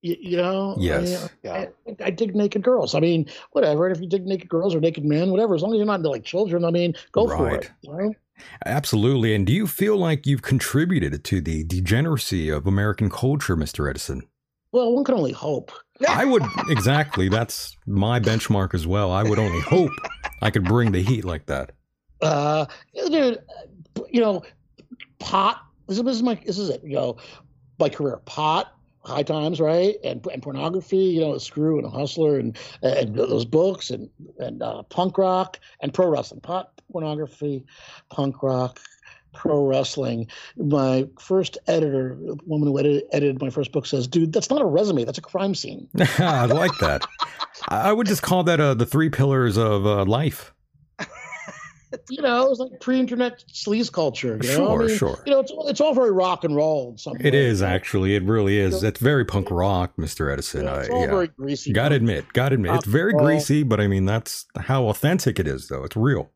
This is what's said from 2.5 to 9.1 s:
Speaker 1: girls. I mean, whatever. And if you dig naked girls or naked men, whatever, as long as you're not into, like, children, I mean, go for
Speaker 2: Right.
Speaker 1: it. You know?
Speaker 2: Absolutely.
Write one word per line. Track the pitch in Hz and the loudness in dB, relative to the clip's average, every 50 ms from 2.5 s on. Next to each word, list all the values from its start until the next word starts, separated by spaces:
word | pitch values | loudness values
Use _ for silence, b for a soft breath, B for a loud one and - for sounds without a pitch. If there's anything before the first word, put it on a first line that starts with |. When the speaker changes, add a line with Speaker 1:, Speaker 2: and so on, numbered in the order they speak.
| - 220 185 | 0 0 2
Speaker 1:
girls. | 247 254 240 165 139 - | 2 2 2 2 0 0
I | 147 | 2
mean, | 156 170 175 165 151 B B B B B _ | 2 4 2 2 0 B B B B B _
whatever. | 294 254 160 147 151 170 | 2 2 2 4 2 2
And | - 185 | 0 0
if | 160 180 | -2 -4
you | 180 | -4
dig | 175 196 180 | -4 -4 -2
naked | 190 196 180 - - | -2 -4 -6 -4 -4
girls | 175 165 175 202 170 | -2 0 0 0 0
or | 160 | 2
naked | 151 165 160 165 143 | 2 0 0 0 -2
men, | 151 147 151 170 190 | 0 2 2 2 2
whatever, | 185 185 226 226 196 | 2 2 2 2 2
as | 160 160 | 0 0
long | 202 226 | 0 0
as | 220 | 0
you're | 208 | 2
not | 214 208 190 | 0 0 0
into, | 160 156 | 0 -2
like, | 139 120 113 | -2 -2 -6
children, | - - 175 214 202 170 175 170 | -6 -2 -2 0 0 0 0 0
I | 170 | 2
mean, | 170 175 175 175 160 B B B _ | 2 2 0 0 -2 B B B _
go | - 220 | 2 2
for | 233 - - 143 | 2 2 0 0
Speaker 2:
Right. | 113 - - - | 0 0 -4 -6
Speaker 1:
it. | - - _ - | -8 -16 _ -18
You | 139 143 | -14 -8
know? | 170 196 214 214 _ _ _ _ B B B B B - | -4 -4 -4 -4 _ _ _ _ B B B B B -6
Speaker 2:
Absolutely. | - - 127 - - - 107 104 117 | -2 -2 -2 -2 0 0 2 4 4